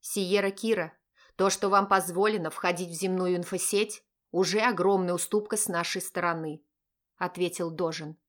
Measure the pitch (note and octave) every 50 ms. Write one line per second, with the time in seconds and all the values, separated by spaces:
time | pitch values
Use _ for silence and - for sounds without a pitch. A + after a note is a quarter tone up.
0 | - - - G#3 G3 F3+ G3 G3+ G3 G3 G3 - - A3 A3 G3 E3 D#3+ - _
1 | _ _ _ _ _ _ _ - F#3+ G3 F#3 - - G3 G3 G3 G3 G3 G3 F#3+
2 | F3 F3 E3+ F3+ G3 G#3+ G#3+ G3+ E3 D#3+ - - - F3+ F3+ E3 F#3 E3+ E3+ E3
3 | G3 F#3+ F#3 F#3 F#3 F3+ F3+ F3 F3 - G3 F3+ - - - G3+ G#3+ G#3 - -
4 | _ _ _ _ _ _ - F3 F#3+ - F3+ G#3+ A3 B3 A3+ F3+ G#3+ G3+ G3+ F#3+
5 | F3+ F3 F3+ E3+ - - - G#3+ G#3 G#3 A3 G#3 - - F3+ E3+ E3+ - - F#3+
6 | F3+ - _ F#3 F3 F3 E3 E3 D#3+ D#3 D3 D#3 _ _ _ _ _ _ _ _
7 | _ _ _ _ F#3 F3+ F3+ F3+ F3+ F3 F3 - F3 E3+ E3 D#3 F3+ E3 D#3+ D#3+
8 | D#3+ D3+ D#3+ _ _